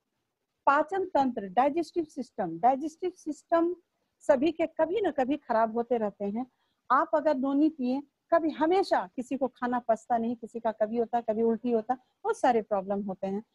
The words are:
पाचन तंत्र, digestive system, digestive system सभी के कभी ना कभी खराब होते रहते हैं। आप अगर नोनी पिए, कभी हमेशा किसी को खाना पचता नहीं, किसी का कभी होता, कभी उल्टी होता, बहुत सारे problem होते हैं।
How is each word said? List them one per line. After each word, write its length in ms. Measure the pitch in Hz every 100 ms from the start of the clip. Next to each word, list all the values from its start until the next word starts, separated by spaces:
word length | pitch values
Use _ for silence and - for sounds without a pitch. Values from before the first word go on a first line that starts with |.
| _ _ _ _ _ _ -
पाचन 400 | 285 302 381 370
तंत्र, 420 | 285 269 233 196
digestive 560 | 185 277 311 311 349
system, 560 | 302 - 226 - 175 165
digestive 520 | 233 269 311 - 359 -
system 600 | 311 285 - 330 339 359 _ _ _ _
सभी 300 | - 277 320
के 140 | - 320
कभी 340 | - 320 427
ना 100 | 370
कभी 260 | 269 254 294
खराब 400 | - 220 226 226
होते 200 | 240 240
रहते 280 | 208 - 202
हैं। 200 | 220 262 _ _ _ -
आप 200 | 269 320
अगर 240 | 311 302 277
नोनी 320 | 269 277 311
पिए, 340 | 311 247 269 - _ -
कभी 160 | 330 320
हमेशा 600 | 233 320 370 359 277 185 -
किसी 220 | - 262
को 100 | 254
खाना 320 | - 247 247
पचता 380 | 233 220 - 240
नहीं, 180 | 226 240
किसी 240 | 214 233
का 120 | 226
कभी 260 | 214 214 233
होता, 240 | 226 240
कभी 220 | 233 214
उल्टी 280 | 226 226 247
होता, 220 | 226 214
बहुत 440 | 254 _ _ 427 427
सारे 240 | 285 233
problem 420 | 208 196 190 202
होते 240 | 202 185 190
हैं। 160 | 202 -